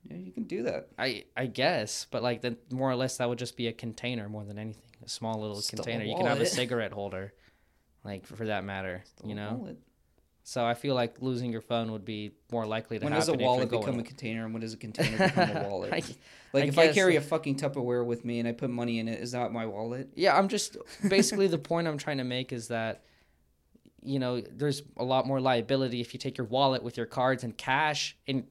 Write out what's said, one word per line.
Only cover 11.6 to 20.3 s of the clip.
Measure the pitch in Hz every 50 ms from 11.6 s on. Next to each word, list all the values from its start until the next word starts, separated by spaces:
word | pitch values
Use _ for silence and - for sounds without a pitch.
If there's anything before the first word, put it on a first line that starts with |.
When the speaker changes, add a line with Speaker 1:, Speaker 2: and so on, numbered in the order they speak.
Speaker 2:
phone | - - 120 117 113 113
would | 110 107 95
be | 110 110 104 107 104 - _ _ _
more | 120 117 110
likely | 107 107 113 110 - 117 107
to | -
Speaker 1:
When | 110 110
does | 117 120 -
a |
Speaker 2:
happen | 156 127
if | -
you're | 127
Speaker 1:
wallet | 123 127 127 117
become | 120 113 104 113 123
Speaker 2:
going | 120
Speaker 1:
a |
container, | 117 - - - - 113 113 113 113
and | 110
when | 110 113
does | 113 113 110
a |
container | - - 110 104 - 165 110 110
become | 113 190 185 - 185 180 - -
a | 151
Speaker 2:
<laughs> | - 101
Speaker 1:
wallet? | 101 92 90 - -
Speaker 2:
I, | 165 - - - - - - - - - -
Speaker 1:
Like, | - 139 147
Speaker 2:
I |
Speaker 1:
if | 143 139 165
I | 165 160
Speaker 2:
guess | 147
Speaker 1:
carry | 180 190 185 170
a | 151
fucking | 143 - 165 156 - 147 135
Tupperware | 135 151 139 139 143 120 123 123 123 120
with | 120 120 117 -
me | 120 120 117
and | 117
I | 117
put | 120 120 143 127
money | 120 120 120 120 117 117
in | 113 113
it, | 113 -
is | 104 120
that | 127 123 120 113
my | 110 117 113
wallet? | 110 98 101 110 117 123 127 135 - -
Speaker 2:
Yeah, | - 180 196